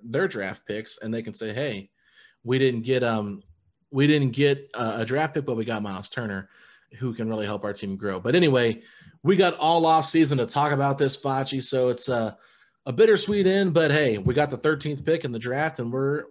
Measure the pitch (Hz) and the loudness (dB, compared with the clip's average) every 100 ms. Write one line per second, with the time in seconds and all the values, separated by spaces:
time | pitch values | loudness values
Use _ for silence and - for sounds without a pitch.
0 | 117 123 185 113 98 - - 107 113 - | -6 -2 -2 -2 -6 -8 -8 -8 -8 -10
1 | 110 113 113 101 110 107 147 104 98 _ | -6 -6 -8 -10 -8 -6 -6 -6 -12 _
2 | _ _ _ _ 117 131 131 120 113 127 | _ _ _ _ -2 2 2 0 0 0
3 | 120 113 104 101 - _ _ _ _ 135 | 2 -2 -4 -8 -16 _ _ _ _ 0
4 | 147 151 135 117 143 139 139 117 117 110 | 4 4 2 2 2 0 -4 -6 -4 -4
5 | 113 135 156 151 139 117 113 110 104 95 | -2 -2 -2 -4 -4 -4 -4 -4 -6 -8
6 | 104 - 113 98 95 _ - _ _ - | -10 -8 -6 -6 -10 _ -20 _ _ -8
7 | 127 113 110 110 104 104 104 101 101 98 | -8 -6 -6 -4 -4 -6 -6 -8 -8 -6
8 | 101 92 92 147 170 131 117 113 - - | -6 -4 0 4 4 4 2 0 -8 -20
9 | - - 143 190 185 - 156 170 165 160 | -20 -6 2 4 4 4 2 4 6 4
10 | 151 165 156 139 113 143 147 143 139 139 | 4 4 4 4 0 0 0 2 0 2
11 | 139 - 143 135 135 135 127 131 127 120 | 0 -2 -4 -2 -2 -6 -4 0 0 0
12 | - 123 110 - _ _ _ _ - 120 | -2 -2 -2 -6 _ _ _ _ -4 4
13 | 220 202 - 208 185 190 196 165 156 147 | 6 4 2 2 2 2 2 4 4 4
14 | 143 107 95 127 147 127 151 151 151 143 | 2 2 0 2 0 0 0 0 -4 -6
15 | - 165 139 117 120 131 156 156 120 127 | -2 -2 -2 -6 -6 -2 -4 -4 -6 -2
16 | 139 147 - | -2 -2 -6